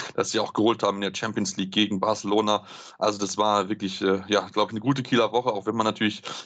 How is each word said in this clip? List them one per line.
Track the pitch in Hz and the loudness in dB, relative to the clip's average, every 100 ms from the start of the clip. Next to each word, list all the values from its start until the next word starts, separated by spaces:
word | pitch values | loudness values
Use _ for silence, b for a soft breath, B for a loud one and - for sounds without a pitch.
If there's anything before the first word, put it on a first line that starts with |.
| B | B
das | - - | -4 -2
sie | 107 | -2
auch | 104 | -2
geholt | - 110 110 | 2 2 4
haben | 101 101 | 0 0
in | |
der | 98 92 | -4 -4
Champions | 113 107 95 - | -4 -2 -4 -4
League | 95 | -2
gegen | 107 104 98 | 0 2 2
Barcelona. | 104 107 101 104 104 104 B B B B | 0 0 2 2 4 0 B B B B
Also | 107 101 | -2 0
das | 98 95 | -2 0
war | 107 104 95 | 2 2 0
wirklich, | 107 95 - | -2 -6 0
äh, | 98 98 95 | 0 0 2
ja, | 101 92 | 0 0
glaub | 107 104 | 0 0
ich, | |
eine | 110 | 0
gute | 123 135 | 0 -2
Kieler | 123 123 110 | 2 2 2
Woche, | 117 123 | 2 0
auch | 104 107 | -2 -2
wenn | 113 | 0
man | 110 | 0
natürlich | 107 107 107 B B | 2 0 0 B B